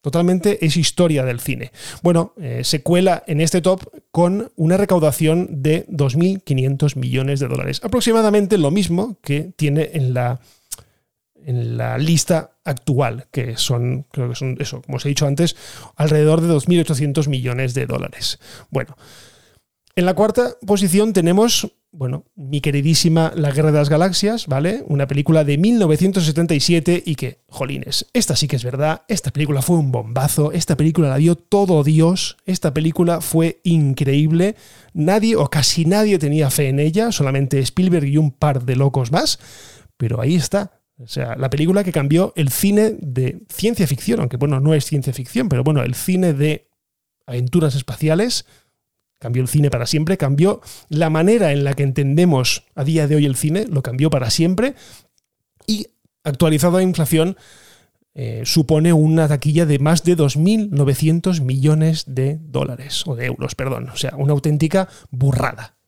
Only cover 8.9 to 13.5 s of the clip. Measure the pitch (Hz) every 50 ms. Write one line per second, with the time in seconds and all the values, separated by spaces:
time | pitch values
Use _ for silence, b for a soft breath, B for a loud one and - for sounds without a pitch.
8.9 | 170 175 202 247 202 _ _ - 139 147 156 180 - - 156 143 139 156 156 -
9.9 | - 160 131 127 127 123 120 120 123 127 B B B B B B B B B B
10.9 | B B B B _ _ _ _ _ _ - 151 127 120 117 117 117 117 117 120
11.9 | 120 120 147 156 170 151 - - 180 160 160 - _ _ _ - 139 120 _ -
12.9 | 139 123 143 120 113 120 - _ - 139 120 123